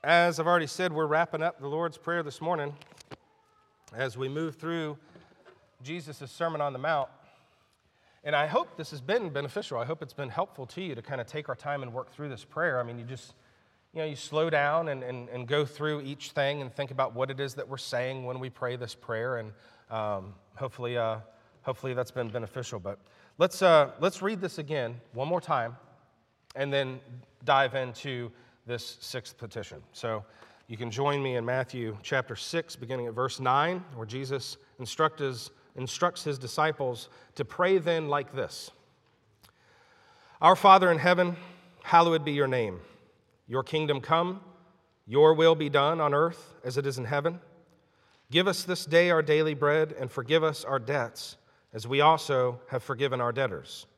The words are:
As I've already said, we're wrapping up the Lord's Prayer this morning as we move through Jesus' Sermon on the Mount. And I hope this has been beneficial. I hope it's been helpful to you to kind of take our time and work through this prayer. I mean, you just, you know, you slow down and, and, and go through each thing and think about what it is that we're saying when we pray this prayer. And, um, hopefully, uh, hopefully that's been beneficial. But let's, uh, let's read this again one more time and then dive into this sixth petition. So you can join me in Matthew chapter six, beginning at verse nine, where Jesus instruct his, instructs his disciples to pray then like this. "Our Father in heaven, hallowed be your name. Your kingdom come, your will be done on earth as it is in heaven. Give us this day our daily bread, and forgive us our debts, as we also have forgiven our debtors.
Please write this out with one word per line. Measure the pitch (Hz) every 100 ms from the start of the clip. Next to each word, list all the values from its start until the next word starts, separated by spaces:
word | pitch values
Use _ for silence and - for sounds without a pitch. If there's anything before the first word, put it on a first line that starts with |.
As | 139 170 175 156
I've | 165
already | 175 151
said, | - 185
we're | 156 156
wrapping | 156 165 160
up | 165 170
the | 139
Lord's | 151 170 156
Prayer | - 170
this | 147 127
morning | 160 170 143 143 - - - - _ _ _ _ _ _ _
as | 110 131 120
we | 135
move | 147 165 -
through | 160 170 156 147 _ - - _ - _ _ _
Jesus' | 127 175 143 147 139
Sermon | - 165 156
on | 143
the | 131
Mount. | 147 151 131 - - _ _ _ _ _ _ _ _ _
And | 147 147
I | 151
hope | 208 349 -
this | 156
has | 147
been | 127 226 190
beneficial. | 139 139 - - 120
I | 120
hope | 160
it's | 139
been | - 139
helpful | 110 196 - 127
to | -
you | 185 120
to |
kind | 113 135
of | 120
take | 151 147
our | 123
time | 147 143
and | 127
work | 120 -
through | - 147
this | 120
prayer. | - - 170 127
I |
mean, | 117 120
you | 117
just, | 131 - _ _ _ _ _ _
you | 165
know, | 156
you | 139
slow | - 151 165
down | 151 143 160 165
and, | 135
and, | 127 123 120
and | 123 120
go | 147 143
through | - 151 147
each | 139 143 -
thing | - 139 147
and | 131
think | - 139
about | 135 131
what | 117 131
it | 135
is | 139
that | 123 127
we're | 131
saying | - 123 127 131 127
when | 127
we | 131
pray | - 123 123
this | 120 -
prayer. | - 113 120 120
And, | 107 104 - - _
um, | 113 107 98 95 98 _ -
hopefully, | 131 - 120 120
uh, | 113 110 107 _ _ _
hopefully | - - 135
that's | 123 123
been | 131 117
beneficial. | 113 117 135 120 107
But | 92 101 _ _ _ -
let's, | 180 -
uh, | 185 160 135 -
let's | 170 -
read | 190 214
this | 180 -
again | 147 151 120 120 -
one | 117 143
more | 175
time | - 139 117 123 - _ _ _ _ _ _ 131
and | 139
then | 139 131 127 127 123 - _ 123
dive | 139 131 135
into | 127 117 143 123 120 - - _ -
this | 120 - -
sixth | - 131 - -
petition. | 113 117 101 - -
So | - 117 107 104 - - _ _
you | 113
can | 120
join | 110 143 143
me | 135 123
in |
Matthew | 117 127 131 127 113 104
chapter | - 135 123 117
six, | - 165 160 -
beginning | 120 127 120
at |
verse | 113 127 -
nine, | 127 135 160 180 175 127
where | 110
Jesus | 123 135 135 - - _ -
instruct | 120 - 156 151
his, | 139 120 - _ _ -
instructs | 127 - 175 175
his | 156 135
disciples | 127 - 160 151 131 117 - - -
to | -
pray | 123 - 185 190
then | 165 165 151
like | 143 139 131
this. | 117 - - _ _ _ _ _ _ _ - _ _ _ _ _ _ _ _ -
"Our | 165 185
Father | 202 190 185
in | 160
heaven, | 175 180 175 175 - - - _
hallowed | - 170 170 160
be | 147
your | 143 135
name. | 127 107 90 - - _ _ _ _ -
Your | 123
kingdom | - 156 151 139
come, | 120 165 175 190 - - - _ _ _ -
your | 127 156
will | 160 165 160
be | 147
done | 143 143 165
on | 147
earth | 143 170 165 - -
as | 127 123
it | 139
is | 127
in | 117
heaven. | 143 156 175 - - _ _ _ _ _ _ _
Give | 156 185
us | 180
this | - 180 -
day | 165 175
our | 165
daily | 151 151 156 143
bread, | 143 151 156 156
and | 127
forgive | - 123 160
us | 156 147
our | - 135
debts, | 113 143 117 - - - _ _ _
as | 113 110
we | 139
also | 151 156 - 135 123 123 -
have | 131
forgiven | - 123 139 127
our | 120
debtors. | 120 131 82 - - -